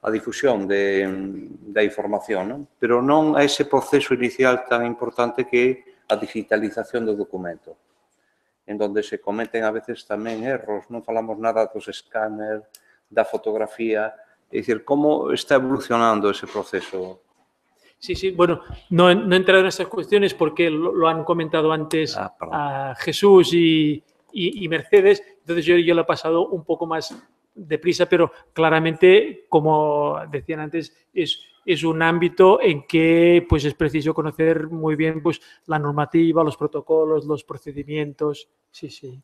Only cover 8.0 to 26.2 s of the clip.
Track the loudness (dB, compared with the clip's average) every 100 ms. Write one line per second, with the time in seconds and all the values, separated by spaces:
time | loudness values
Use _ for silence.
8 | _ _ _ _ _ _ -14 -6 -4 -4
9 | -6 -8 -6 -6 -6 -4 -4 -4 -10 -14
10 | -10 -10 -8 -8 -6 -8 -6 -10 -10 -16
11 | -6 -6 -6 -6 -2 -2 -2 -6 -12 -16
12 | _ -6 -6 -6 -8 -8 -10 -20 _ _
13 | _ -2 -2 -4 -4 -4 -6 -6 -4 -2
14 | -4 -10 _ _ _ -8 -2 -4 0 0
15 | 2 0 -2 -4 2 0 2 -4 -2 2
16 | 2 2 0 -2 -8 -10 -6 -8 -6 -10
17 | -10 -14 _ _ _ _ _ _ _ _
18 | -10 -6 -4 2 2 0 -6 -18 _ 4
19 | 6 4 4 2 6 4 4 -2 -8 -8
20 | 0 2 2 0 -2 2 0 0 -2 2
21 | 2 0 -2 -2 0 0 0 0 -2 -2
22 | -2 -6 -10 _ -8 -6 -6 -6 -8 -8
23 | -6 2 8 8 8 4 4 4 2 -2
24 | _ _ _ -6 -6 -6 -6 -6 4 6
25 | 6 4 0 _ -6 -4 4 4 4 2
26 | 0 -2